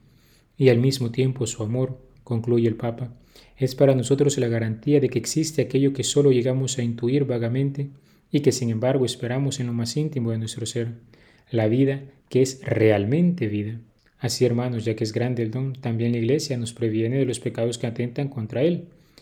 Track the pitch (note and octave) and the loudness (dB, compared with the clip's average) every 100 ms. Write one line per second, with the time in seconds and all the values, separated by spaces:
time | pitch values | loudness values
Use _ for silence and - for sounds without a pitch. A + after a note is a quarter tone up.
0 | _ _ _ _ _ - C3 A#2 C3 C3+ | _ _ _ _ _ 2 6 6 4 0
1 | A#2+ A#2+ C3 B2+ A#2 - G#2+ B2 C3 B2+ | -2 0 0 0 -6 -4 -4 -2 -4 -6
2 | - - - A#2 A#2 A#2+ A#2 G#2+ A#2+ A#2 | -18 -18 -6 -4 2 2 2 0 -4 -6
3 | B2 - _ - - - B2+ - C#3 C3 | -10 -14 _ -20 -20 -4 -2 4 4 4
4 | A#2+ C#3 C#3 C3+ A#2+ A#2 A2 A2+ C#3+ D3 | 2 2 2 2 0 0 -2 -2 2 2
5 | B2+ A#2+ - D#3 D#3 - B2 C3+ C#3 C3+ | 2 0 -2 -2 -2 -2 0 2 2 0
6 | A2+ C#3+ C#3+ B2+ B2 C3 C3 - A#2+ A#2 | 0 4 4 4 2 0 -2 -2 -4 -2
7 | A#2+ C#3+ C3 A#2+ A#2 B2+ C#3 C#3 C#3+ - | 0 0 0 -2 -2 -2 -2 -4 -8 -10
8 | _ _ _ D3 C#3+ A2+ A#2 A2 B2 C3+ | _ _ _ 0 2 2 0 0 0 2
9 | A#2+ - A#2 B2+ C#3 C3 B2 A#2 A#2 D3 | 0 -2 -4 -2 -2 -4 -4 -4 -4 -2
10 | D3+ C#3+ A#2 A2+ A2+ - A2 A#2+ A#2 A#2 | -4 -2 -4 -4 -6 -8 -6 -6 -6 -8
11 | - - _ _ _ A#2 A2 B2 C3+ C#3 | -18 -20 _ _ _ 0 2 4 2 0
12 | - - _ B2+ C3 - - A2 A2 G#2 | -8 -20 _ 2 2 0 -2 4 6 4
13 | G2+ D3 F3 F3 A2 G#2 G#2 A2+ - _ | 4 2 2 2 -2 -2 -4 -8 -14 _
14 | _ _ C3 - B2 A#2+ B2+ A#2+ A2+ A2 | _ _ -4 2 2 2 -2 -2 -4 -2
15 | A2 A#2 B2 A#2+ A2 B2 C3+ B2+ B2 A2+ | -2 -2 -2 -2 -4 -4 -6 -6 -4 -2
16 | A#2 A#2+ A2+ D3 - B2+ A2 - A#2 A2 | 0 0 0 0 0 -6 -6 -4 -2 0
17 | A2+ C3+ C3+ A#2 B2 A#2 A#2 A#2 A#2+ A#2 | 0 0 0 -2 -6 -2 -2 -2 -6 -4
18 | A#2+ B2 C#3 B2 A2 A#2 D#3 F3 - - | -6 -4 -6 -6 -6 0 0 0 -6 -20
19 | _ - | _ -20